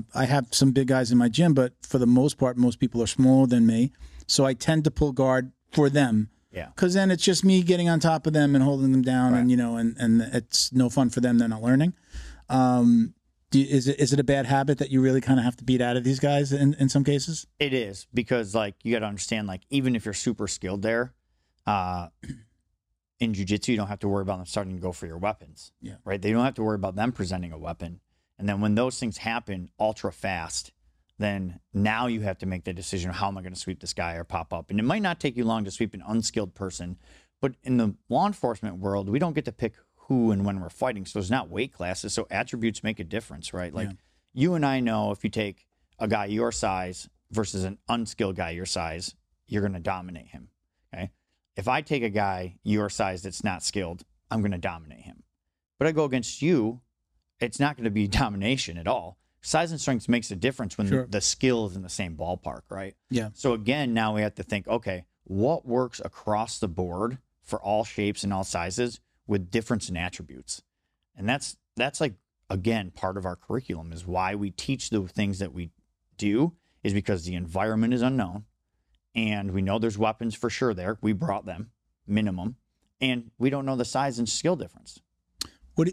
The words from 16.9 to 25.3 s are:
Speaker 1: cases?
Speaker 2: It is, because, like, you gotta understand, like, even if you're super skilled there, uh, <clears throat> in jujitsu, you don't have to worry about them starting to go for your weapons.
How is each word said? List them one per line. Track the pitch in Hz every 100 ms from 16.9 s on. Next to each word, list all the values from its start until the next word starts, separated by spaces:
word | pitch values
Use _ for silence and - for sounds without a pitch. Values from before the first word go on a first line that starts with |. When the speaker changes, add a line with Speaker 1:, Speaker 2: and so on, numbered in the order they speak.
| 143
Speaker 1:
cases? | 139 143 135 160 - -
Speaker 2:
It | 143
is, | 131 107 98 -
because, | - 110 123 104
like, | 110 104 -
you | 117
gotta | 117 107
understand, | 101 - 110 104
like, | 92 -
even | 139 131 120
if |
you're | 110
super | 98 - 110 104
skilled | - 92 98
there, | 107 117 127 _ _ _ _ _ -
uh, | 101 90 90 87 _
<clears throat> | - - _ _ _ _ _ _ _ -
in | 117
jujitsu, | 98 95 104 -
you | 113
don't | 101
have | 101
to | 101
worry | 98
about | 98 95
them | 92
starting | 107 95
to | 92
go | 92
for | 87 85
your | 82
weapons. | 98